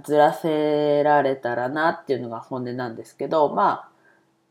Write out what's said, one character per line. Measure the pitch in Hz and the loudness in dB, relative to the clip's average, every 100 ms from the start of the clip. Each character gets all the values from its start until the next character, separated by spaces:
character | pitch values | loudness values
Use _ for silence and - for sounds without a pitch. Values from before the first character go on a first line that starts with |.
ず | 143 147 | -2 4
ら | 151 | 4
せ | 160 165 151 151 147 147 147 | 2 -4 -2 0 0 2 2
ら | 147 147 | 4 4
れ | 139 | 2
た | 135 120 | -2 -4
ら | 120 123 | -4 -4
な | 151 165 | 0 0
っ | 170 | 0
て | - | -4
い | 123 | -4
う | |
の | 120 | -4
が | 117 | -10
本 | - 131 | -10 -8
音 | 123 123 | -8 -6
な | 123 | -8
ん | 113 | -10
で | 113 | -16
す | - | -10
け | 139 | -2
ど、 | 156 147 | 2 2
ま | 202 190 - - _ _ _ _ _ _ | 2 0 0 -8 _ _ _ _ _ _